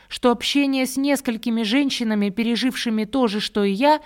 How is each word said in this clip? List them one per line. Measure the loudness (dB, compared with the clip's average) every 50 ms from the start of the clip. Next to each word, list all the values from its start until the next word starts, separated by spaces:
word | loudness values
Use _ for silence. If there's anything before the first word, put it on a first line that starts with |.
| -20 -16
что | -6 0 2 2
общение | 2 2 0 -2 0 0 2 2 0 0 -2
с | -2 -2 -2
несколькими | 0 0 0 0 -2 -4 -6 -4 -4 -4 -2 -2 -2
женщинами, | 0 2 2 2 0 0 -2 -2 0 0 0 0 0
пережившими | 0 -2 0 0 0 0 0 -2 -2 -2 -2 -2 -2 -2 -2
то | -2 0 0 0 0
же, | 0 -2
что | -4 -4 -2 0 0
и | 0
я, | 2 2 4 4 4 2 0